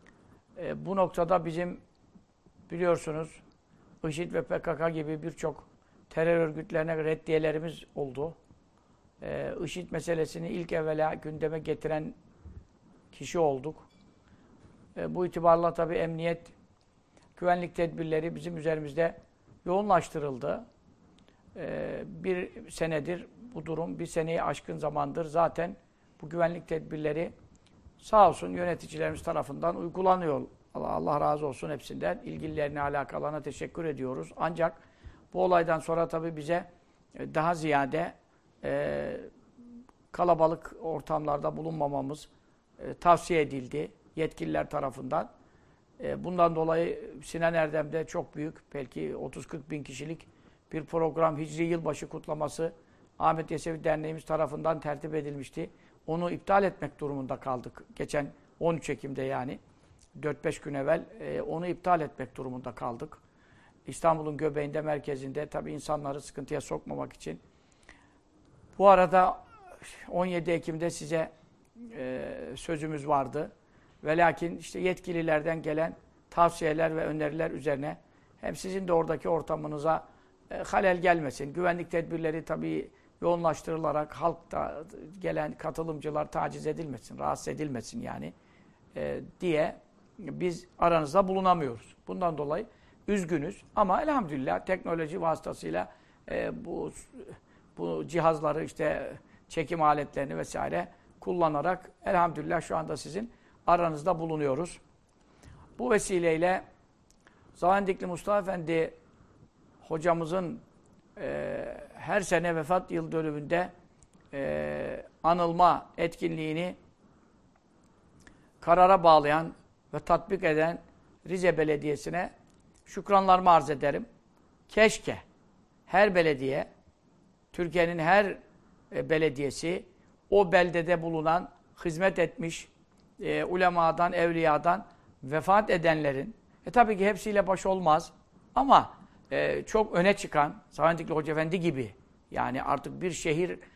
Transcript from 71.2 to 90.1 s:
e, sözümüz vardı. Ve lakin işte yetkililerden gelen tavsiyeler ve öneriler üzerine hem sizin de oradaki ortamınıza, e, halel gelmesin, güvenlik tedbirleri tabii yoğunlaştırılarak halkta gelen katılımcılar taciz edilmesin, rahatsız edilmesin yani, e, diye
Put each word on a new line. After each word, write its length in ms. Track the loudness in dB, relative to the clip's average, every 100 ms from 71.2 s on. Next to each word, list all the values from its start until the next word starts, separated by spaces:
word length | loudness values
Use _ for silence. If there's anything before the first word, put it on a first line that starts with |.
| -4 -8 _ _ _ -20 -16 -10
e, 380 | -8 -8 -8 -10 -12 -10
sözümüz 520 | -6 -6 -6 -4 0
vardı. 440 | 0 0 -4 -6 -10 _ _ _ _
Ve 120 | 0 4
lakin 400 | 4 4 -4 -6
işte 220 | -10 -2
yetkililerden 840 | 0 0 -4 -2 2 2 2 -2
gelen 340 | -2 -2 -2 -6 -20 _ -2
tavsiyeler 640 | 4 4 4 0 2 0 0
ve 80 |
öneriler 460 | -2 -2 -2 -2 -4
üzerine 460 | -4 -2 -2 -4 -10 _ _ _ _
hem 160 | -8 -6
sizin 320 | -6 -4 2
de 40 |
oradaki 360 | 2 2 -2 0
ortamınıza, 800 | -2 -2 -4 -4 -2 0 0 -2 -20 _ _ -12
e, 60 | -10
halel 440 | -2 2 4 4
gelmesin, 520 | 4 4 0 -6 -8
güvenlik 380 | -2 0 0 -2
tedbirleri 540 | -4 -2 -2 -2 -4
tabii 460 | -4 -6 -4 -4 -6 -14 _ -4
yoğunlaştırılarak 920 | 0 2 2 -2 -4 -4 -2 -2 -4
halkta 720 | -2 -2 -2 -6 -4 -4 -6 -14 -16 -18 -8
gelen 320 | -4 -2 -4
katılımcılar 800 | -6 -8 -6 -6 -6 -4 -4 -4
taciz 360 | -2 -4 -4 -4
edilmesin, 520 | -4 -6 -10 -12 -6
rahatsız 300 | -4 -4 -4
edilmesin 540 | -6 -6 -6 -8 -10
yani, 300 | -8 -8 -10 -14 _ _ -20 _ _ -8
e, 240 | -6 -6 -10 -6
diye 360 | 0 0 0 -4 _ _ _